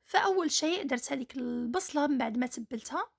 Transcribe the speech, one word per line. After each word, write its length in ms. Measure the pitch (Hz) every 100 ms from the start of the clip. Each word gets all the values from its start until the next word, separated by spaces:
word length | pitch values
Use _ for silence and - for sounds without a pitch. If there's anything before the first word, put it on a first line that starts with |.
| -
فاول 440 | - - 381 330
شيء 320 | - 311 359
درت 280 | 294 247 -
هذيك 240 | 277 247 262
البصله 680 | 247 240 240 339 - 294 294
من 100 | 269
بعد 200 | 226 226
ما 100 | 247
تبلتها 640 | - 226 226 - 294 466